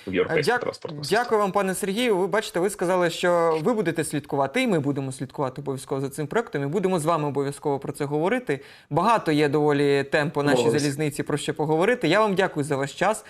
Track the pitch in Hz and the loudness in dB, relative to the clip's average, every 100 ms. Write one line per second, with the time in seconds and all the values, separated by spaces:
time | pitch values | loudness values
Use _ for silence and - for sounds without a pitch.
0 | - - - 160 151 240 - - - 147 | -4 0 2 2 2 0 -2 -8 -12 -10
1 | 143 208 233 220 196 202 190 180 190 202 | -2 0 2 2 2 0 0 -2 -4 0
2 | 247 180 190 208 214 175 190 - 180 185 | 2 2 2 0 -2 -2 -2 0 0 2
3 | 175 - 180 175 165 160 180 220 165 160 | 2 2 2 4 4 2 0 0 0 -2
4 | 147 147 - 139 135 247 254 165 139 139 | -2 -4 -4 -2 0 0 2 2 0 -2
5 | 135 131 135 - 131 143 139 131 - 135 | -6 -8 -10 -4 -6 -4 -8 -8 -4 -4
6 | 139 156 143 220 233 147 139 180 185 185 | -4 -6 -2 -2 -2 -4 -2 -2 0 0
7 | 156 160 147 139 139 139 151 139 147 - | 2 0 0 -2 -4 -4 -4 -4 -6 -6
8 | 143 151 180 247 247 135 - - - 147 | -4 0 0 0 -2 -6 -6 -20 -4 0
9 | 196 - 160 151 147 151 147 143 143 139 | 2 2 2 2 2 2 2 4 4 2
10 | 135 160 143 147 143 127 117 147 143 139 | 2 0 0 0 2 4 2 2 0 -2
11 | 151 - 143 147 - 143 151 156 202 247 | -4 -4 -4 -4 -4 -4 0 2 2 2
12 | 156 202 214 185 185 151 147 135 139 - | 2 2 2 2 0 0 -2 -2 -4 0
13 | 185 220 | 0 0